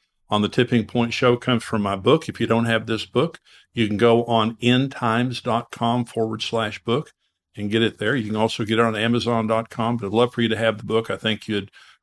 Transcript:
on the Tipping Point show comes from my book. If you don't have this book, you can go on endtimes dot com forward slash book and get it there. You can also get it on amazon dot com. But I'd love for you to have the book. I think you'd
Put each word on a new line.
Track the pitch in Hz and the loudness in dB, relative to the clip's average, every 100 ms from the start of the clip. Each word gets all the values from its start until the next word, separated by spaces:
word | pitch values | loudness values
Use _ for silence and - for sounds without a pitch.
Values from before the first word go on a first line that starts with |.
| _ _ - | _ _ -4
on | 104 | 0
the | 104 | 0
Tipping | - 123 123 | 2 2 2
Point | 104 120 117 | 0 -2 -2
show | - 127 120 | 2 2 2
comes | - 120 | 2 -2
from | - 113 | 0 -2
my | 101 | -2
book. | 98 101 156 - | 0 2 2 2
If | - | -4
you | 110 | 0
don't | 113 | 2
have | 117 113 113 | 2 0 -2
this | 110 - | -6 -2
book, | 123 165 - _ - _ | -2 -2 -4 _ -20 _
you | 117 110 | -2 0
can | 104 | 4
go | 117 117 | 4 4
on | 117 117 107 117 | 4 2 0 0
endtimes | 120 127 135 - 120 113 127 123 | 2 2 0 -2 0 0 0 -4
dot | 127 113 117 | -2 -2 -4
com | - 117 120 117 | -4 0 0 -2
forward | - 110 110 | -2 -4 -4
slash | - 113 107 104 | -4 -2 -4 -6
book | - 120 156 _ _ _ _ | -2 -2 -4 _ _ _ _
and | - 101 | -10 -2
get | 110 | 2
it | 113 - | 0 0
there. | 107 135 | -2 -2
You | 107 | -2
can | 107 | 0
also | 113 - | 0 0
get | 107 110 | -2 2
it | |
on | 117 110 | 2 2
amazon | 110 120 110 117 110 | 0 0 0 0 0
dot | 113 113 | -2 -2
com. | - 113 120 | -4 -2 -2
But | 98 | -2
I'd | |
love | 107 120 | 2 2
for | - | 2
you | 117 | -2
to | 107 | 0
have | 113 107 | 0 -2
the | |
book. | 104 110 113 | -2 -2 -2
I | 104 | -4
think | 110 104 - | -4 -4 -4
you'd | 104 101 - - _ | -6 -6 -16 -20 _